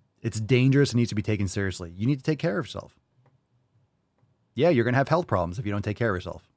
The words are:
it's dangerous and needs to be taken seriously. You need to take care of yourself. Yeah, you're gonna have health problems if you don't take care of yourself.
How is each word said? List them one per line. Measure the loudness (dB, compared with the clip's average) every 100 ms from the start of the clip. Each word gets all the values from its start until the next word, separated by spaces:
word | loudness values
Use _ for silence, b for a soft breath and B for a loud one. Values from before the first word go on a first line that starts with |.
| _ _
it's | -6 -6
dangerous | 2 4 6 4 4
and | 2
needs | 0
to |
be | -2
taken | -2 0 0
seriously. | -2 -4 -6 -12
You | -4 -2
need | -2
to |
take | -2 -2
care | -2 -4
of | -6
yourself. | -10 -14 _ _ _ _ _ _ _ _ _ _ _ _ _ _ _ _
Yeah, | 0 4
you're | 4
gonna | 2 2
have | 2
health | 0 0
problems | 0 0 -4
if | -4
you |
don't | -4
take | -4 -2
care | -2
of | -2
yourself. | -6 -14 _